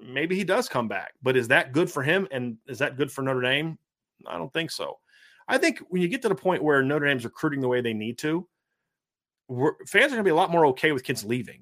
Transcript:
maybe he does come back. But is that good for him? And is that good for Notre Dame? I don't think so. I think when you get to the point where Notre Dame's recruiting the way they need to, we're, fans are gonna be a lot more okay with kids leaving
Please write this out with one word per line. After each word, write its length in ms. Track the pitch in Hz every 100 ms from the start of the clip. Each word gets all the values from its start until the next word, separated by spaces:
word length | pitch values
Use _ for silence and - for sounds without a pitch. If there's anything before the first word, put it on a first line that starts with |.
maybe 320 | 120 131 165 190
he 80 |
does 240 | 180 208 -
come 200 | 131 113
back. 260 | 98 - -
But 160 | 131 127
is 100 | 117
that 240 | 147 135
good 180 | 131 175
for 140 | 151
him? 240 | 139 185 190
And 280 | 131 123 113 -
is 120 | 120
that 180 | 143 127
good 140 | 139
for 100 | 139
Notre 200 | 135 127
Dame? 380 | 123 139 160 156 _ _ _ _ -
I 100 | 85
don't 140 | -
think 180 | 165 165
so. 300 | - 76 - _ _ _ _ -
I 100 | 262
think 220 | 330 - -
when 120 | 185
you 80 | 175
get 120 | 240
to 60 | 226
the 60 | 190
point 260 | 180 175
where 220 | 151 139
Notre 240 | 131 147 143
Dame's 180 | 135 113
recruiting 360 | - 160 139
the 80 | 127
way 100 | 123
they 140 | 117
need 240 | 110 110 120
to, 280 | 151 165 185 _ _ _ _ _ _ _ _ _ -
we're, 260 | 123 135 - -
fans 260 | 202 294
are 40 | 240
gonna 80 |
be 60 | 190
a 60 | 156
lot 160 | 185
more 140 | 170 151
okay 240 | 127 160
with 120 | 139
kids 200 | - 127
leaving 380 | 104 123 107 -